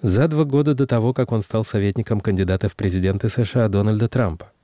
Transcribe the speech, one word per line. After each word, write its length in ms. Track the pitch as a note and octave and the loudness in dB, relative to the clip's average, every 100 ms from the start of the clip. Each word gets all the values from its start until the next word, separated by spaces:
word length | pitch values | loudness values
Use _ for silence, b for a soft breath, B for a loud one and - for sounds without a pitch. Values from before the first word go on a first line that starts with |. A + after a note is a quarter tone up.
за 260 | A2 F#2+ D#3 | 0 2 2
два 160 | D3+ | 2
года 300 | D3+ C#3 D3 | 0 2 2
до 120 | C3+ C3+ | 2 2
того, 280 | A#2+ A2+ | 2 0
как 180 | B2+ B2+ | 0 0
он 80 | A2+ | -2
стал 240 | G2+ A2+ | -2 -2
советником 560 | G#2+ A2 G2+ G2+ A2+ G#2+ | -2 0 0 -2 -2 -2
кандидата 480 | G#2+ F#2+ F#2+ F#2 G#2 | 0 0 0 0 -2
в 80 | - | -2
президенты 540 | G#2 F#2 F#2 G2 - | -2 0 0 0 -2
С 120 | - | -2
Ш 220 | A#2 B2 | -2 0
А 40 | A2+ | 2
Дональда 380 | G2 G#2 G#2+ A#2 | 2 2 2 0
Трампа. 440 | C3 A2 E2 - _ | 0 -2 -4 -12 _